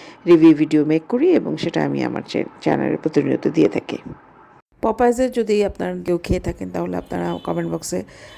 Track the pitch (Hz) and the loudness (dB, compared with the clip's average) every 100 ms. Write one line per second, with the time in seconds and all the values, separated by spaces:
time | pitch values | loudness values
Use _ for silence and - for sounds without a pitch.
0 | - - 175 170 165 147 156 151 147 160 | -18 -8 4 8 8 6 4 2 2 0
1 | 160 247 359 320 - 156 175 160 143 139 | 0 0 4 2 0 -4 -4 -2 -2 -2
2 | 123 - - - - - 156 147 135 156 | -4 -6 -6 -6 -6 -4 -2 0 0 -2
3 | 156 147 139 131 - 160 - - - - | 0 0 0 0 0 2 2 2 -6 -10
4 | - - - - - - _ _ 226 220 | -12 -18 -20 -20 -20 -20 _ _ -4 2
5 | 240 240 254 240 208 208 202 - 180 180 | 2 2 0 -2 0 0 0 -2 -6 -6
6 | 180 175 - 185 175 170 185 180 175 180 | -2 -2 -2 -4 -4 -8 -8 -6 -4 -6
7 | - 180 175 170 175 170 165 165 - 180 | -6 -6 -6 -6 -6 -4 -4 -6 -6 -8
8 | 202 - - | -8 -16 -20